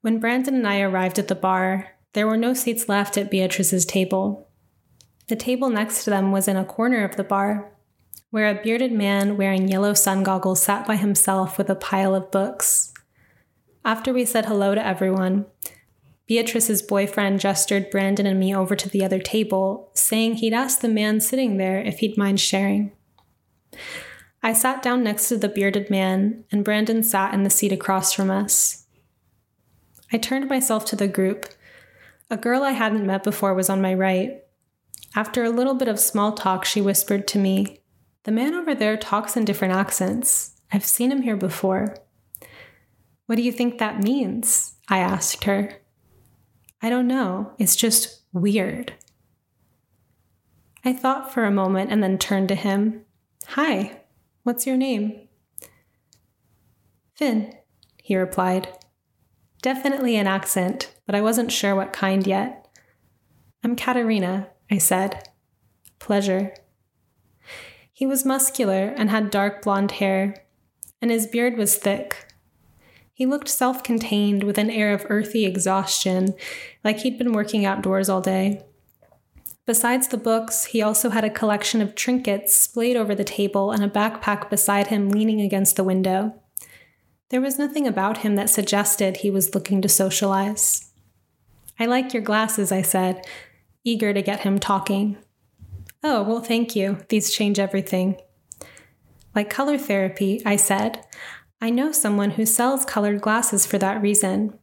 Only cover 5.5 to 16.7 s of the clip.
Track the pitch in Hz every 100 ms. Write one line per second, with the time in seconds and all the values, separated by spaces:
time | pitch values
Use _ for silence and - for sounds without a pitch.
5.5 | 254 269 214 220 - - 196 190 196 190
6.5 | 190 190 - 233 247 202 - 190 196 202
7.5 | 208 - _ _ _ _ - _ 220 214
8.5 | 202 220 233 254 226 202 202 202 202 196
9.5 | 190 190 190 202 202 - 196 190 190 185
10.5 | 185 - 202 - 214 208 196 - 190 185
11.5 | - 196 190 - 196 196 190 190 196 208
12.5 | - - - - - _ _ _ _ _
13.5 | _ _ _ 226 226 254 254 240 226 214
14.5 | 208 196 202 220 185 190 190 185 196 202
15.5 | _ - - _ _ _ _ - 226 226
16.5 | 233 220